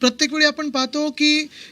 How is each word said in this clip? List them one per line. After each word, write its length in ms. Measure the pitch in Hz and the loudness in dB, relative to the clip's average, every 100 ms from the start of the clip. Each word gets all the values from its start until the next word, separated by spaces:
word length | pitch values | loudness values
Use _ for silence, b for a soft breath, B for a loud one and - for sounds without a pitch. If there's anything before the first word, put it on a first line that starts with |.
प्रत्येक 320 | 247 247 302 | 0 2 -2
वेळी 140 | 302 302 | 2 2
आपण 240 | 302 302 | 2 -4
पाहतो 400 | 262 254 294 302 | -2 -2 -2 -2
की 360 | 294 302 302 302 B B | 0 2 2 -2 B B